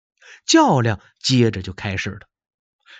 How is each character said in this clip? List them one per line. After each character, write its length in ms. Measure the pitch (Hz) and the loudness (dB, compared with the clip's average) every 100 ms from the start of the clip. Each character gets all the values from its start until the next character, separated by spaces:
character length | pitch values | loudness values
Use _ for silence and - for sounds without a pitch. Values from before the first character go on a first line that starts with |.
| _ _ - - - | _ _ -20 -20 0
较 360 | 320 285 143 | 2 4 2
量 180 | 117 104 _ _ | 0 -4 _ _
接 300 | - 131 113 | -2 2 2
着 100 | 101 | 0
就 120 | 95 | -10
开 220 | - 104 95 | -10 -8 -8
始 120 | 101 | -10
了。 180 | 101 - _ _ _ _ _ _ | -12 -20 _ _ _ _ _ _